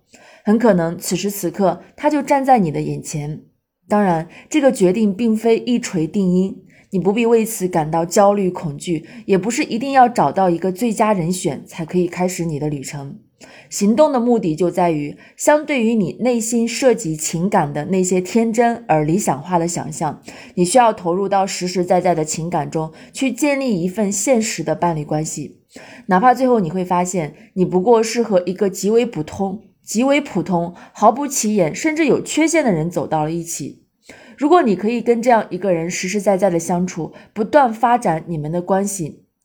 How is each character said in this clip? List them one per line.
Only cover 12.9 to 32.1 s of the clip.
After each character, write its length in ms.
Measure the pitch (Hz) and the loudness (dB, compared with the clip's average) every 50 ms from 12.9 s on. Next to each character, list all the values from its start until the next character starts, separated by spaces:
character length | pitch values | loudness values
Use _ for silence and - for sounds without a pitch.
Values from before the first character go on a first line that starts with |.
| - 143 139 139 - - _ _ _ _ - - - - - - | -12 -12 -12 -12 -14 -16 _ _ _ _ -20 -20 -20 -20 -20 -14
行 260 | - - 202 202 233 | -6 -2 2 2 4
动 160 | 294 302 302 | 6 4 4
的 80 | 277 247 | 4 0
目 200 | 233 247 240 226 | 2 2 2 2
的 160 | 185 170 156 | 2 -2 -2
就 160 | 160 180 170 | 0 0 -2
在 180 | 175 190 180 175 | 0 2 0 0
于， 260 | 160 151 147 147 - - - - _ - | 0 -2 -4 -6 -10 -14 -18 -20 _ -4
相 260 | - 302 294 302 302 | 2 2 2 2 2
对 200 | 302 294 254 220 | -2 -2 0 0
于 100 | 226 240 | 0 2
你 200 | 220 185 147 - - | 0 0 -2 -4 -2
内 180 | 202 254 240 233 | -2 0 0 0
心 280 | 220 - 240 233 233 226 | -2 -2 -2 -2 -2 -2
涉 280 | 233 - 269 254 226 | -4 2 2 2 2
及 200 | 233 - 156 156 | 2 0 -6 -6
情 320 | 156 - - - 160 175 196 | -6 -6 -6 -4 -2 -2 0
感 240 | - 190 156 143 | 2 0 0 0
的 140 | 147 151 151 | -2 -6 -4
那 180 | - 190 185 185 | -2 0 0 0
些 160 | 180 190 185 | 2 0 -2
天 320 | 180 - - 226 233 226 | -2 0 0 0 0 0
真 320 | 214 240 240 233 233 - - - | 2 2 2 2 0 -2 -2 0
而 160 | 156 151 151 | 0 2 2
理 160 | 151 165 208 | 2 0 0
想 200 | 208 202 143 131 | 0 0 -2 -2
化 200 | 147 180 185 170 | -4 -2 -2 0
的 80 | 165 175 | 0 0
想 240 | - 143 - - | -4 -6 -8 -8
象， 320 | 156 - 170 147 - - - - - - - - - | -8 -6 -6 -6 -6 -8 -16 -20 -20 -20 -20 -10 0
你 100 | 185 180 | 0 0
需 140 | 175 - - | 4 4 4
要 120 | 240 226 | 4 4
投 220 | 214 - 180 170 170 | 2 0 -2 -2 -2
入 160 | 190 202 190 | 0 0 0
到 160 | 196 196 190 | 0 0 0
实 220 | 190 - - 180 180 | 0 -4 -6 -6 -4
实 180 | 180 190 175 | -2 -2 0
在 160 | 180 190 180 | 2 2 2
在 140 | 180 180 175 | 2 0 0
的 100 | 160 156 | 0 -2
情 240 | 156 - 165 156 175 | -4 -4 -6 -6 -4
感 200 | 175 160 143 143 | -4 -4 -4 -4
中， 220 | - 160 156 160 - - - - - | -6 -6 -6 -6 -10 -16 -20 -18 -8
去 180 | - 269 262 | -4 -4 -4
建 280 | - - 302 294 285 269 | -2 0 0 0 0 0
立 200 | 269 254 214 165 | 0 -2 -2 0
一 80 | 170 185 | -2 -2
份 240 | 185 220 214 196 | -2 -2 -2 -2
现 300 | 202 - - 285 262 220 | -2 -4 0 2 2 2
实 220 | 220 214 - - 151 | 2 -2 -4 -6 -4
的 100 | - 156 | -4 -4
伴 220 | 151 175 175 165 | -2 -2 -2 -2
侣 100 | 156 147 | -2 -4
关 180 | 151 156 151 156 | -4 -4 -4 -4
系。 380 | 156 - 156 139 - - _ _ _ _ - - - - - - - | -4 -8 -10 -12 -12 -14 _ _ _ _ -20 -20 -20 -20 -20 -4 0
哪 120 | 226 208 | 0 4
怕 140 | 240 254 247 | 4 4 4
最 140 | 240 262 254 | 4 4 2
后 120 | 247 226 | 2 2
你 120 | 185 - | 2 0
会 120 | 175 185 180 | -2 -4 -2
发 200 | 180 185 175 180 | 0 0 0 0
现， 320 | 180 - 180 156 143 - - - _ - | 0 -2 -4 -4 -6 -8 -16 -20 _ -2
你 100 | 190 180 | -2 -2
不 160 | 147 175 185 | 2 2 0
过 220 | 180 240 233 220 | 4 4 4 4
是 220 | 220 226 - 240 226 | 4 0 0 -2 -2
和 180 | 220 196 180 180 185 | 2 2 2 2 0
一 60 | 180 | -4
个 160 | - 208 196 | -2 -2 -2
极 200 | 185 - 185 202 | -2 -2 -2 2
为 160 | 220 233 247 | 2 2 2
普 180 | 233 - 156 151 | 0 -4 -6 -8
通、 380 | - - - 196 196 185 220 - - _ _ _ | -8 -6 -6 -6 -6 -6 -10 -14 -18 _ _ _
极 200 | - - 208 254 | -6 -2 0 2
为 180 | 277 285 294 | 2 2 2
普 220 | 285 - - 185 170 | 0 -2 -4 -6 -4
通、 320 | - 185 170 170 175 180 - - - _ | -2 -2 -2 -2 -4 -8 -14 -20 -20 _
毫 180 | - 208 220 | 4 4 4
不 160 | 220 269 285 269 | 4 4 -4 -6
起 280 | - - - 214 214 | -4 -4 -2 0 2
眼， 180 | 202 170 147 - | 2 2 0 0
甚 220 | - - 311 311 | -2 -4 -4 0
至 100 | 311 330 | 0 2
有 160 | 262 | 2